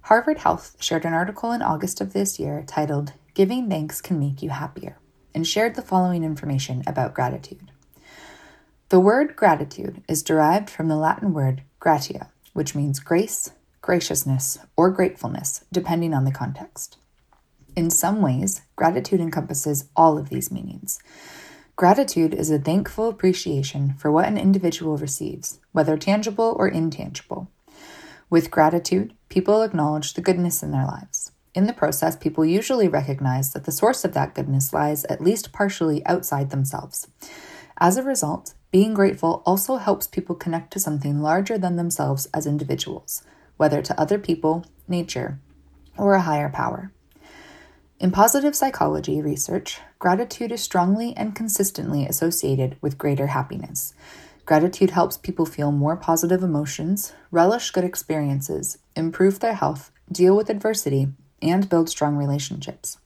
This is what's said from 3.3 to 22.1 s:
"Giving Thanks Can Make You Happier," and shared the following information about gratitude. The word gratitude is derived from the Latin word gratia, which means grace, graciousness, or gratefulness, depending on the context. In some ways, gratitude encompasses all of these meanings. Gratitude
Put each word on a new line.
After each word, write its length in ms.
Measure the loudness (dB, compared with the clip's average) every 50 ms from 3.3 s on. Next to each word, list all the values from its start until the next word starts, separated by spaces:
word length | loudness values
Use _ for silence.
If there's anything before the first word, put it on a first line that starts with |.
| _
"Giving 360 | 2 2 2 2 -2 -2 -2
Thanks 300 | -2 -2 -4 -6 -8 -12
Can 180 | -6 -4 -2 0
Make 240 | 0 -2 -2 -4
You 80 | -6 -8
Happier," 480 | -6 -6 -8 -10 -10 -12 -14 -14 -16 _ _ _ _ _ _ _
and 140 | _ -4 -2
shared 300 | 0 0 0 0 0 -2
the 60 | -6
following 420 | -6 0 2 2 2 2 0 0 -2
information 580 | -2 -4 -4 -4 -2 -2 -2 -2 -4 -6 -4 -4
about 300 | -4 -2 -2 -2 -2 -2
gratitude. 560 | -2 -2 -2 -4 -8 -12 -16 -20 -20 -20 -20 _ _ _ _ _ _ _ -20 -20 -20 -20 -20 -20 -20 -20 -20 -20 _ _ _ _ _ _ _
The 100 | 6 8
word 380 | 8 8 6 4 2 0 0
gratitude 680 | 4 4 4 4 4 0 -8 -8 -10 -10 -10 -12 -12 -6 -4
is 140 | -4 -4
derived 480 | 0 2 4 4 6 4 4 2 0 -4
from 180 | -6 -4 -2 0
the 80 | 0
Latin 380 | 2 0 0 0 0 -2 -2 0
word 280 | 2 0 0 0 -2 -8 _ _ _
gratia, 520 | 2 2 2 2 0 -6 -10 -12 -12 -16 _ _ _ _ _
which 200 | -4 -4 -4 -2
means 260 | -2 -2 -2 -2 -6
grace, 500 | -2 0 2 2 2 0 -4 -8 -8 -10 -12 _ _ _ _ _
graciousness, 760 | -2 0 0 0 0 -2 -4 -2 0 0 0 0 -2 -4 -6 -8 -12 _ _ 4
or 120 | 4 4
gratefulness, 720 | 4 2 0 0 -2 -6 -8 -8 -8 -6 -6 -8 -8 -8 _ _
depending 440 | -4 -4 -2 0 -2 0 0 0 0
on 100 | 0 0
the 80 | 0
context. 640 | 0 -2 -6 -6 -6 -10 -14 -18 _ -16 -16 -16 -18 _ _ _ _ _ _ _ _ _ _ _ _ _ _ _ -4
In 140 | -2 0 0
some 320 | 2 2 2 0 2 2
ways, 400 | 2 2 2 0 0 -2 -4 -6 _ _ _
gratitude 440 | 2 2 2 2 2 -2 0 0 0
encompasses 680 | 0 0 -2 -4 -4 -4 -6 -4 -2 -2 -2 -2 -4 _ _
all 220 | 6 6 6 6
of 140 | 2 -4 -4
these 200 | -6 -6 -6 -6
meanings. 480 | -8 -10 -10 -10 -14 -12 -10 -10 -12 -12 -12 -20 -20 -20 -20 -20 -20 -20 -20 -20 -20 -20 -20 _ _
Gratitude 560 | 4 6 6 6 6 4 0